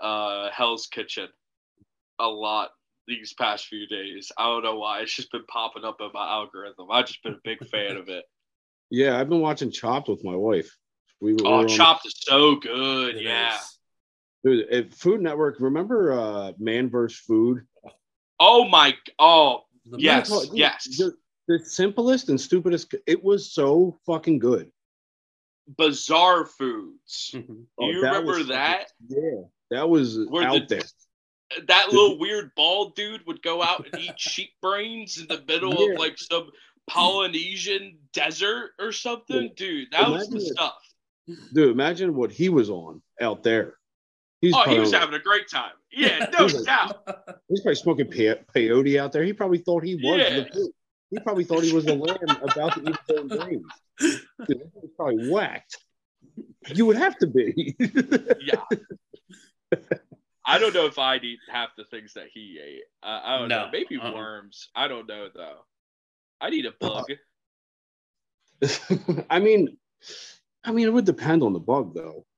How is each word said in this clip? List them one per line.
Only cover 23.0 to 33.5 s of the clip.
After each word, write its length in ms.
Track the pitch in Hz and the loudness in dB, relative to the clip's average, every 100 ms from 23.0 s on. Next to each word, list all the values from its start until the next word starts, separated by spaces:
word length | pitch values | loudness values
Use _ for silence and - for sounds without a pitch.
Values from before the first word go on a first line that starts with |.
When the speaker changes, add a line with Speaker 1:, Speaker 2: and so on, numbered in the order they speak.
Speaker 2:
it 180 | - 170 | 0 0
was 280 | 190 202 - | 2 2 0
so 460 | - 139 160 185 - - | 0 4 4 4 0 -4
fucking 320 | 160 165 143 | -2 0 2
good. 320 | 120 117 - _ _ _ _ _ _ _ _ _ - 139 | 4 2 -2 _ _ _ _ _ _ _ _ _ -14 0
Speaker 1:
Bizarre 680 | 156 135 - 160 180 175 | 0 0 0 4 6 4
Foods. 840 | 151 - 131 107 87 - - - - | 0 -6 -6 -6 -12 -20 -16 -12 -12
Speaker 3:
Mm-hmm. 180 | 127 120 | -12 -16
Speaker 1:
Do 140 | 110 120 - | -20 -18 -6
Speaker 2:
Oh, 100 | 147 | -4
Speaker 1:
you 100 | 175 | 0
Speaker 2:
that 60 | - | 0
Speaker 1:
remember 240 | - 165 | 0 0
Speaker 2:
was 160 | 175 131 | -2 -2
fucking, 60 | |
Speaker 1:
that? 360 | 131 151 185 - _ 120 | -2 0 -2 -6 _ -6
Speaker 2:
yeah, 340 | 139 160 107 90 _ - | -4 -4 -6 -12 _ -8
that 180 | 120 165 | -2 4
was 280 | 160 123 110 110 | 4 4 -2 -2
Speaker 1:
Where 180 | 165 131 | 0 2
Speaker 2:
out 200 | 139 - | 2 0
Speaker 1:
the, 80 | 101 | -4
Speaker 2:
there. 60 | - _ _ _ _ _ - 151 165 | -6 _ _ _ _ _ -16 -10 2
Speaker 1:
that 200 | 185 196 | 4 6
Speaker 2:
The 40 | |
Speaker 1:
little 220 | 196 208 143 | 6 6 4
weird 380 | 190 208 143 | -4 -4 -6
bald 400 | - 160 196 202 | -2 0 0 -4
dude 280 | - 208 220 165 | -6 -12 -12 -12
would 160 | 147 | -8
go 180 | 170 | -6